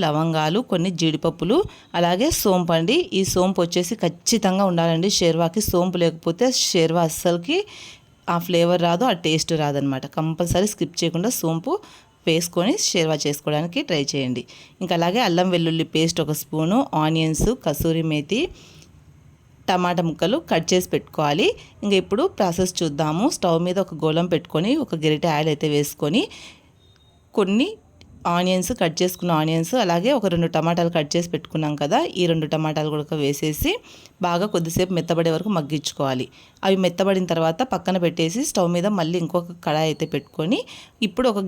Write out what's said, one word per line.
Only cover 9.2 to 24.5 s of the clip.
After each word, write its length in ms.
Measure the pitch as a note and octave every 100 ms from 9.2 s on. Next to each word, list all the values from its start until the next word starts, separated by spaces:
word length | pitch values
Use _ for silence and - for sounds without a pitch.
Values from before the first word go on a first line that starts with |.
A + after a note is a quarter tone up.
| D#3+
టేస్ట్ 280 | D#3 - D#3+
రాదనమాట. 420 | D3 C#3+ C#3 C3 C#3+ -
కంపల్సరీ 500 | D#3+ D#3+ F3 F3+ G#3
స్కిప్ 240 | - E3+ -
చేయకుండా 300 | E3 E3 G#3 A#3+
సోంపు 320 | E3 E3 B3 F#4+ - - _ _ -
వేసుకొని 440 | E3+ E3+ F3+ F#3+ G4 -
షేర్వా 300 | F#3+ D#3+ D3+
చేసుకోవడానికి 560 | D3 C#3+ - D3+ E3+ F3+ D4
ట్రై 120 | D#3+ C#3
చేయండి. 300 | C#3+ B2+ B2 - - - _
ఇంకా 100 | F3+ E3+
అలాగే 220 | E3+ G#3+ A3
అల్లం 220 | E3+ F#3
వెల్లుల్లి 320 | F3 E3 E3 D#3+
పేస్ట్ 280 | D#3 E3 E3+
ఒక 100 | D3+ D3+
స్పూను, 380 | - D#3 D#3+ A3+ - D#3+
ఆనియన్స్, 420 | D#3 E3 D#3+ D#3 G#3 B3+ E3
కసూరి 360 | C#3+ E3 E3 D#3+
మేతి, 300 | D3+ D3 A3+ F#4 - - - - - - - - - _ - -
టమాటా 340 | F#3 F3 F3 E3+
ముక్కలు 320 | D3 E3 F3+ -
కట్ 180 | F3 D#3+
చేసి 180 | F#3 F3+ D3+
పెట్టుకోవాలి. 520 | - - D3+ D3+ E4 B4+ - -
ఇంకా 120 | G#3 G3
ఇప్పుడు 240 | F3+ G#3 F#4 -
ప్రాసెస్ 340 | F#3+ E3+ F#3 -
చూద్దాము. 420 | E3 C#3+ D#3 E3 C4 -
స్టవ్ 240 | F#3 E3 F3+
మీద 100 | F3+ F#3
ఒక 80 | D#3
గోళం 240 | D#3 E3 F3
పెట్టుకొని 400 | E3 -